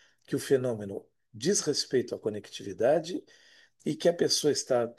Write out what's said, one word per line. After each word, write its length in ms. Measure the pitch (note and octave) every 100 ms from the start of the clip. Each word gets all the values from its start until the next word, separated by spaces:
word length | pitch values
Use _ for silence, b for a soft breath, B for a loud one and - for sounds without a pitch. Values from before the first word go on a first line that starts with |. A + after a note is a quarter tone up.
| b b -
que 100 | C3+
o 40 |
fenômeno 680 | - C3 B2 G#2+ G2+ G2 - _ _
diz 280 | A2 D3+ G3+
respeito 520 | D3 C3+ - B2+ A2+
à 60 | -
conectividade 1040 | A2 G#2 - - G2+ F2+ A#2+ F3 G#3+ - - b b b b _ D3+
e 100 | D3+
que 120 | E3+
a 40 |
pessoa 380 | - D#3 - D3
está, 420 | B2+ - A#2+ A#2